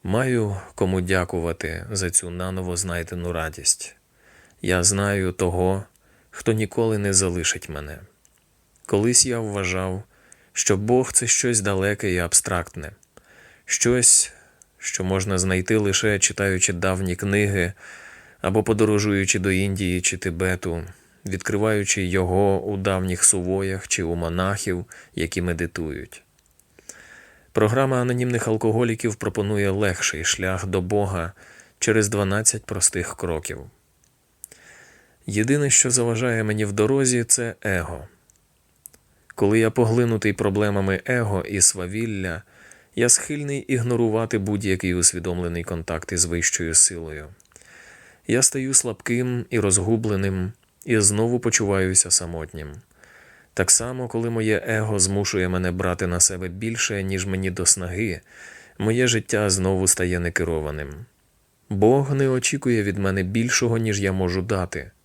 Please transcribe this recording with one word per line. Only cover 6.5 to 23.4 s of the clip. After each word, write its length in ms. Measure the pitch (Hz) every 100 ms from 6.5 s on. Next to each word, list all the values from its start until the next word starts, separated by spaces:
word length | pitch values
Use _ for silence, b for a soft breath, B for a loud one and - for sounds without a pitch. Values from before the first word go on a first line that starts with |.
ніколи 460 | 110 107 - 113 107
не 140 | 101
залишить 560 | 95 95 87 80 - -
мене. 300 | 73 73 76 - _ _ _ _ _ _ _ -
Колись 400 | 101 113 120 127
я 140 | 117
вважав, 600 | 110 101 90 92 95 95 - b b b b
що 240 | - - 98
Бог — 360 | 107 123 131
це 140 | - 117
щось 340 | - 127 113
далеке 520 | 101 95 98 101 104
і 60 | 90
абстрактне, 760 | 85 - - 90 85 - 76 - _ B B B B B
щось, 680 | - - 120 123 117 - - B B B B _
що 260 | - -
можна 340 | 92 95 98 95
знайти 380 | 92 92 90 110
лише 420 | 101 95 107 101
читаючи 540 | - 101 98 92 -
давні 440 | 87 95 92 95 87
книги 560 | 101 101 101 98 87 - B B B B B B
або 220 | - 104
подорожуючи 760 | 110 107 107 104 104 98 95 101
до 120 | 98
Індії 500 | 95 98 95 92 90
чи 160 | - 90
Тибету, 680 | 95 85 92 90 90 85 87 b b b -
відкриваючи 760 | 92 - 104 110 104 98 -
його 580 | 90 95 90 92 101 98
у 140 | 101 98
давніх 480 | 95 95 92 90
сувоях 640 | - 98